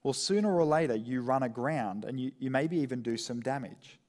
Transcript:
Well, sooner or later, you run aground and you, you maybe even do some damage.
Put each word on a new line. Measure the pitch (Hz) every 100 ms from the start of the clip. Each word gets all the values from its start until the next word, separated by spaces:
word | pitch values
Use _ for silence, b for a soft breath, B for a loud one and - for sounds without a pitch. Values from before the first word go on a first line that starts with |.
Well, | 139
sooner | 127 - 202 208
or | 175
later, | 156 151 156 113
you | 113 127
run | 123 135
aground | 127 117 131 156 107 101 -
and | 131
you, | 127 -
you | 131
maybe | 131 160 170
even | 135 127
do | 117 113
some | - 120
damage. | 120 139 101 95 - -